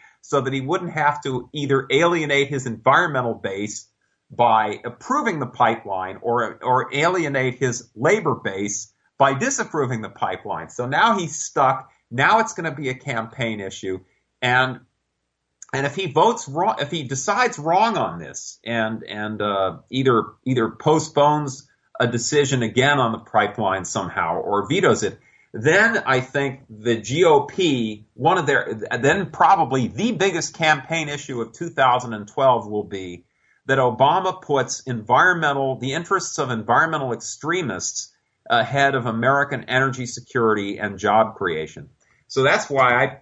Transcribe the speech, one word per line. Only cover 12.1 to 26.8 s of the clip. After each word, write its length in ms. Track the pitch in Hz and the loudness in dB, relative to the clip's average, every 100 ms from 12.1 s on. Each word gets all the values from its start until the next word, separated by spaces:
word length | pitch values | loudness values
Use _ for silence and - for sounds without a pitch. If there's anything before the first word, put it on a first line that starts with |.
Now 280 | 120 156 220 | 0 2 4
it's 160 | 226 | 2
gonna 200 | - 165 | -4 -8
be 140 | 139 135 | -6 -6
a 60 | |
campaign 680 | 127 - 120 113 - 117 107 | -6 -6 -6 -6 -6 -6 -4
issue. 400 | 95 - 95 95 _ _ _ - | -8 -10 -8 -8 _ _ _ -6
And, 400 | 123 127 131 120 _ _ _ _ _ _ _ _ - | 0 2 2 -2 _ _ _ _ _ _ _ _ -8
and 140 | 135 139 | -4 -2
if 100 | 160 | -2
he 100 | 190 | -2
votes 420 | 151 214 226 - | 4 4 2 -6
wrong, 280 | 147 202 - | -2 -2 -2
if 120 | 143 | -4
he 100 | 170 | -6
decides 560 | 127 131 - 220 247 - | -6 -6 -2 0 0 -2
wrong 380 | 151 180 226 190 | 0 2 2 0
on 240 | 101 85 | -4 -6
this 400 | 73 - - - | -12 -14 -16 -16
and, 380 | 110 117 110 113 | -6 -2 -2 -4
and, 400 | - 107 107 107 | -10 -8 -8 -4
uh, 360 | 104 98 95 82 - | -2 0 -2 -4 -8
either, 320 | 131 131 117 - - | 0 4 4 2 -6
either 240 | 127 127 110 | -4 0 0
postpones 1000 | - 156 156 156 - 147 151 143 131 - _ _ - | 0 2 2 2 4 4 4 -2 -10 -18 _ _ -2
a 80 | 120 | -2
decision 560 | 117 - 147 135 131 | 0 0 2 2 2
again 380 | 113 123 139 143 | 0 2 2 4
on 100 | 120 | 2
the 80 | 107 | 0
pipeline 680 | - 110 104 - 101 95 | 0 2 2 0 0 0
somehow 560 | 90 107 92 92 85 85 | -2 -6 -4 -2 -2 -2
or 280 | - 101 101 | 0 -2 0
vetoes 340 | 175 165 110 | 2 4 2
it, 160 | 98 - _ _ _ | 0 -6 _ _ _
then 460 | - 127 185 226 220 123 | -2 4 6 4 2 0
I 140 | 131 | 0
think 420 | 127 143 139 131 - | 0 -2 -2 -4 -16
the 260 | 107 | -8